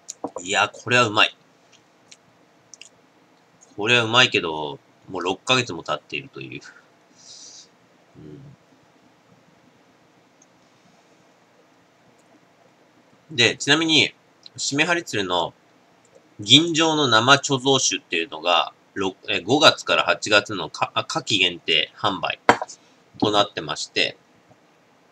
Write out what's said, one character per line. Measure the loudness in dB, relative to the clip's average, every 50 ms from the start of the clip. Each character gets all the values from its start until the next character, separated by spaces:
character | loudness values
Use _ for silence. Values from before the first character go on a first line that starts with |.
| _ -20 -18 _ -12 -12 -12 -10 -8
い | -2
や、 | 0 2 2 0
こ | -2 -6 -4 0
れ | 2
は | 2 2
う | 2
ま | 2 2 0
い。 | 0 0 _ _ _ _ _ _ _ _ -20 _ _ _ _ _ _ -20 _ _ _ _ _ _ _ _ _ _ _ _ -20 -20 -20 _ _ _ _ _ _ _ _ _ _ _ _ _ _ _ _ -12
こ | -6 -2
れ | 0 2
は | 2 2
う | 2
ま | 4 4 4
い | 4
け | 2 0
ど、 | -2 -2 -6 -6 -8 -8 -10 -12 _ _ _ _ _ -12
も | -8 -6
う | -2
六 | -2 -4 -4 -2
ヶ | -2 -2
月 | -2 -2 -4 -8
も | -10 -8
経 | -6 -6
っ | -6 _
て | -10 -12
い | -12 -12
る | -12
と | -16 -16
い | -16 -14 -16 -16
う。 | -18 -18 -20 -20 _ _ _ _ _ _ _ _ -20 -20 -20 -20 -20 -20 -20 -20 -20 _ _ _ _ _ _ _ _ _ _ -20 -20 -20 -20 -20 -20 -20 -20 -20 _ _ _ _ _ _ _ _ _ _ _ _ _ _ _ _ _ _ _ _ _ _ _ _ _ _ _ _ _ _ _ _ _ _ _ _ _ _ _ _ _ _ _ _ _ _ _ _ _ _ _ _ _ _ _ _ _ _ _ _ _ _ _ _ _ _ _ _ _ _ _ _ _ _ _ _ _ _ _ _ _ _ _ _ _ _ _ _ _ _ _ _ _ -8
う | 0
ん。 |
で、 | 2 2 2 2
ち | 0 0 0
な | 2
み | 2 2
に、 | 2 4 4 4 2 0 _ _ _ _ _ _ -20 -14
し | -10 -8 -4 -2
め | -2 0
は | 0 0
り | -2 -4
鶴 | -6 -4 -4 -2
の | 0 0 -2 -2 -2 -6 _ _ _ _ _ _ _ _ _ _ _ _ -20 _ _ _ -8
吟 | 0 4 4 4 4 4 2
醸 | 2 2 2 2
の | 2 2 4
生 | 4 4 6 6 4
貯 | 4 4 0 -2 -2 0
蔵 | 2 2 2
酒 | 2 0 -4 -4
っ |
て | -8 -6 -6
い | -6 -6
う | -6
の | -8 -6
が、 | -2 0 2 2 0 -2 -6 _ _ _ -8
ろ | -6 -4 -4 -6
く、 | _ -10 -6 -6
え、 | -6
五 | -2 0 2 4
月 | 6 4 4 4 0
か | -2 0
ら | 0 2
八 | 0 -2 -2 0 2
月 | 2 2 2 0 -6
の | -8 -8 -8
か-、 | -6 -6 -6 -6 -4
あ、 | -6 -6
夏 | -4 -6 -8 -6
季 | -2 0 0
限 | 0 0 -2 -4
定 | -4 -2 0 0 0 -2 -6
販 | -4 -4 -4 -2 -2
売 | -4 -6 -6 -4 _ 0 0 0 0 -12 -14 -20 _ _ _ _ _ _ -8 -2
と | -2 0
な | 2 2 2
っ | 0 -2
て | -10
ま | -8 -8 -8
し | -8 -10
て、 | -8 -4 -2 -2 -2 -4 _ _ _ _ _ _ _ -20 _ _ _ _ _ _ _ _ _ _ _